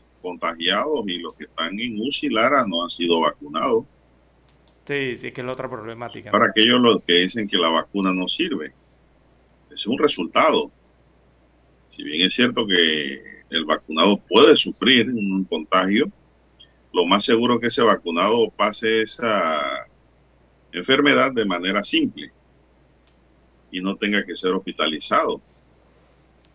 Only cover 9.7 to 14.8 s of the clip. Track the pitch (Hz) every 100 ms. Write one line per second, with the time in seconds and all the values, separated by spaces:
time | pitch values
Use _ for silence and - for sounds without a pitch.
9.7 | - 104 143 151 - 85 - 151 139 147
10.7 | _ _ _ _ _ _ _ _ _ _
11.7 | _ _ - 71 78 92 - 123 - 107
12.7 | 90 82 78 71 67 - - - 80 78
13.7 | 78 - 78 90 101 - 101 156 143 -
14.7 | -